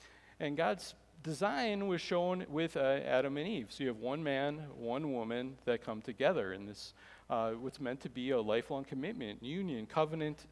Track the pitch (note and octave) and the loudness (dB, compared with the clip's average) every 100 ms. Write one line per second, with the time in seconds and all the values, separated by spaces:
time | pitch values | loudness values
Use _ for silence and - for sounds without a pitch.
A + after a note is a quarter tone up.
0 | - - - - D3+ C#3+ E3 G3 - - | -20 -20 -20 -6 -2 2 2 2 -4 -14
1 | - - D#3 D3 G3+ C4+ A#3 G3+ G3+ F3 | -20 -10 -6 0 2 2 2 2 2 0
2 | - F3 F3+ F#3 F#3 D3 E3 D#3+ C3+ C3+ | 2 2 4 0 0 0 2 4 4 4
3 | C3+ C3 C#3 C#3+ E3+ G3+ G#2 - C3+ A2 | 4 4 4 0 -2 -2 -4 -2 -2 -2
4 | A#2 D3 D#3 C3+ C#3+ D3+ D3 B2+ A#2 B2+ | -2 -2 0 2 0 -2 -8 -6 -2 0
5 | D#3 B2 A2+ A#2 C3 C3+ - A#2 - A2 | 0 -2 0 -2 -4 -4 0 0 0 -6
6 | A#2+ A2 C#3+ E3+ G2 F#2+ G2+ G#2 - - | -6 2 2 4 0 -4 -8 -10 -14 -16
7 | - - - A#2+ A2+ A2+ B2+ - B2+ C3+ | -20 -20 -2 0 2 0 -6 -4 -4 -4
8 | - B2+ B2+ B2+ G#2+ A2+ - C#3 C#3 C3+ | -6 -6 0 2 4 2 2 -4 -4 -4
9 | D#3 A3+ A2 G#2 A#2+ E3+ F#3+ B2 A2 - | -4 -4 -8 -8 -6 -4 -2 -4 -2 2
10 | D#3 D#3+ D3+ D3 - | 2 2 -2 -4 -12